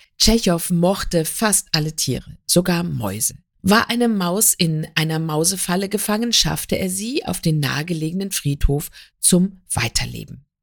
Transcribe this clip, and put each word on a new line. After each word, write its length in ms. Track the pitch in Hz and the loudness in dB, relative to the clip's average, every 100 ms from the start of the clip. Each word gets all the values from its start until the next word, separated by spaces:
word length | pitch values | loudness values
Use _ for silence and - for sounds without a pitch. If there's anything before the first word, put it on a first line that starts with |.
| _ - | _ 0
Tschechow 520 | - 226 202 170 - | 4 4 2 0 0
mochte 540 | 175 175 196 - 170 | 2 2 2 0 -2
fast 420 | 160 - 214 190 - | -2 -2 0 0 0
alle 240 | 160 156 156 | -2 -2 -4
Tiere, 420 | - 123 - - - | -2 -4 -6 -12 0
sogar 380 | 175 180 175 | 2 2 0
Mäuse. 500 | 175 135 104 101 - - _ _ | -2 -4 -4 -2 -4 -6 _ _
War 280 | 185 214 - | 2 4 4
eine 160 | 233 240 | 2 2
Maus 480 | 208 175 190 220 | 2 0 2 2
in 320 | - 170 156 156 | 2 0 0 -2
einer 240 | - 156 160 | -2 0 0
Mausefalle 680 | 160 151 165 190 - 180 196 | 0 0 0 -2 -2 0 0
gefangen, 440 | 208 - 214 233 | -2 -2 -2 2
schaffte 460 | 220 - 156 - 202 | 2 2 -2 -2 -2
er 100 | 190 | -2
sie 360 | 190 220 285 | -4 -4 -4
auf 160 | - 180 | -4 -2
den 180 | 165 156 | 0 2
nahegelegenen 720 | 139 131 160 165 156 180 196 | 2 -2 -2 -4 -4 -4 -6
Friedhof 600 | - 143 143 - 147 - - - _ | -4 -4 2 2 2 -4 -14 -20 _
zum 440 | - 180 190 - - | 2 4 2 -2 -8
Weiterleben. 720 | - 117 - 120 57 - - - _ | -4 -2 -2 -2 -6 -12 -16 -20 _